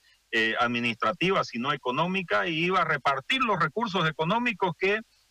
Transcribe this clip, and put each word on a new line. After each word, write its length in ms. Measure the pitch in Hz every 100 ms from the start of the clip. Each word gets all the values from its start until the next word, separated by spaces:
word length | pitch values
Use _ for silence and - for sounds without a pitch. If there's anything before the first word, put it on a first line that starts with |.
| _ _ _
eh, 240 | 117 110 107
administrativa, 840 | 120 120 120 113 110 101 175 190
sino 300 | - 120 131
económica", 760 | 147 - 135 175 190 170 208 185
y 180 | 160 175
iba 160 | 185
a 40 | 160
repartir 580 | 147 139 139 - 262
los 160 | 233 190
recursos 500 | 160 - 233 185 160
económicos 640 | - 156 226 247 202 185 -
que 260 | 190 214 - _ _